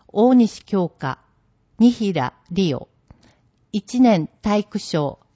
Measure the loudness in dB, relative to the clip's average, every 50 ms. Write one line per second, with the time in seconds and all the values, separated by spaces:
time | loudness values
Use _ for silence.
0 | _ _ -2 0 2 4 4 4 4 2 0 -8 _ -6 -4 -4 -4 -4 _ -10
1 | -10 -10 -10 _ _ _ _ _ _ _ _ _ _ _ _ 2 2 2 2 2
2 | -4 -4 -2 -4 -4 -6 _ _ _ -10 -4 -4 -2 -2 -2 -6 -8 _ _ _
3 | _ _ -20 _ _ _ _ _ _ _ _ _ _ _ -10 -10 -10 -6 0 2
4 | 4 4 4 2 0 -6 _ _ -6 -2 -2 -2 -2 _ -8 -10 -10 -6 -4 -4
5 | -4 -4 -6 _ _ _ _